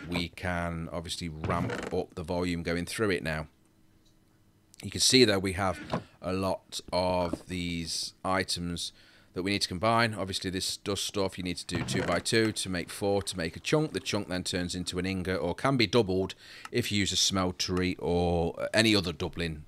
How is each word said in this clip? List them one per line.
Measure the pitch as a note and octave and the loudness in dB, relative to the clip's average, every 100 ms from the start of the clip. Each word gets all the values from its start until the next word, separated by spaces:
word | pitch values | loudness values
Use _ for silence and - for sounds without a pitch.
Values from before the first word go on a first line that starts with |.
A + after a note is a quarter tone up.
| D#2+ | -6
we | F2 E2+ | -4 -4
can | - F#2 F2 E2+ E2 E2 | -4 -2 -2 -2 -4 -6
obviously | E2+ E2+ - E2+ | -6 -6 -6 -6
ramp | D#2 E2+ F2 F2 - - | -4 -2 0 -2 -4 -4
up | F2+ - | -4 -4
the | - | -8
volume | E2 F2+ F2+ E2+ | -4 -2 0 -2
going | E2+ E2+ F2 | -2 -2 -2
through | - G#2+ | 0 0
it | F2 | 0
now. | D2+ D#2 D#2 _ _ _ _ _ _ _ _ _ _ _ _ - | 0 -4 -6 _ _ _ _ _ _ _ _ _ _ _ _ -12
You | G2+ | -8
can | F#2+ | 2
see | - C3 A2 | 6 8 8
that | G2 | 6
we | F#2+ | 0
have | F#2 F#2+ F2 - - - - | 0 -2 -2 -6 -6 -8 -8
a | - | -4
lot | F#2 F#2+ F2 - - - | -2 0 -2 -6 -12 -4
of | F2 F#2 F2+ F2 - - | 0 2 2 0 -4 -6
these | F2+ F2 E2+ E2 - - - | -4 -2 -2 -4 -4 -6 -6
items | F#2 F#2+ F#2 F2 F2 E2+ - - - - - | 0 0 0 -2 -4 -4 -6 -10 -20 -20 -10
that | F#2+ | -4
we | F#2 | 0
need | G2 | 0
to | - | 0
combine. | F2+ G#2+ A2+ A#2 | 0 4 4 4
Obviously | G#2 F#2+ F#2+ F#2+ | 0 -4 -4 -4
this | F#2 - - | -2 -4 -4
dust | - G2 | -4 -2
stuff | - G#2 F#2+ - | -2 -2 -2 -2
you | |
need | F2+ E2+ | -4 -6
to | - | -4
do | E2+ | -4
two | B1 F#2 | -2 -2
by | F2 F2 | 0 0
two | - A#2 A2 | 2 2 2
to | G#2+ G2 | 0 -4
make | F2 - | -4 -4
four | - G2+ G2+ | -2 2 2
to | - F#2 | 0 -4
make | E2 - | -4 -4
a | |
chunk. | - D#3 D#3 | 0 2 2
The | F#2+ | -4
chunk | - G#2 G2+ | -2 -4 -2
then | F2+ | -4
turns | F2 F#2 F2 | -2 -2 -2
into | F2+ F2 F2+ | -4 -4 -2
an | F#2 | -2
ingot, | F#2+ F#2 F2+ | -2 -2 -2
or | E2 | -2
can | - C3+ C3+ | 0 2 4
be | G#2+ | 6
doubled | B2 F#2+ F#2 F#2 - - - - | 6 4 2 0 -4 -16 -18 -4
if | A#2+ A#2 | -2 0
you | G#2 | 2
use | F#2+ | 2
a | F#2 | 2
smeltery | - F#2+ F#2 - - F#2 F2+ - | 2 2 0 0 0 2 0 0
or | D2 F2 F2 F2 E2 - - | 2 4 4 4 2 0 0
any | G#2+ A2+ G#2 | 4 6 6
other | F2+ | 2
doubling | D2+ F2 F2 E2+ D2+ | -2 -4 -2 -4 -4